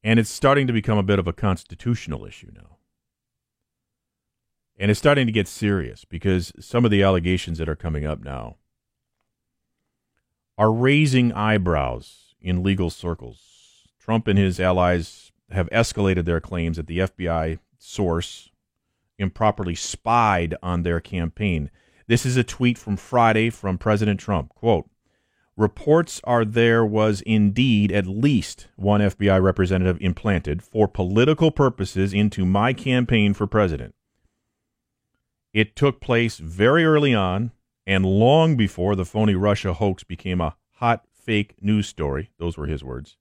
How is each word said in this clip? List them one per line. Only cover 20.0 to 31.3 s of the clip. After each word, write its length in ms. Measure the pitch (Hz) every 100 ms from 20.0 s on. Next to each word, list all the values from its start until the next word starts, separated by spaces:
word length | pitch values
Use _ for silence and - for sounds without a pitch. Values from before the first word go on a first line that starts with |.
| 110 120 113 92 85 -
on 200 | 90 87
their 160 | 85 85
campaign. 680 | - 92 82 - 107 82 71 _ _ _ -
This 180 | 117 131
is 100 | 127
a 60 |
tweet 340 | 120 - 123 117
from 200 | - 98
Friday 520 | - 123 117 110 113
from 280 | - 101 90
President 420 | 110 104 107 98
Trump. 360 | - 95 65 _
Quote, 340 | 113 92 - _ _ _ _ _ _ -
"Reports 680 | 107 - - 156 165 -
are 220 | - 120 107
there 400 | 117 117 117 110
was 360 | 107 110 101
indeed 680 | - 110 104 107 131 107 104
at 160 | 98 92
least 640 | 98 139 127 - - - -
one 240 | 98 104
F 160 | 104 -
B 120 | 101
I 80 | 95
representative 600 | 95 92 90 92 92 87
implanted 640 | 95 85 110 92 78 78
for 240 | - 110 104
political 640 | - 90 104 131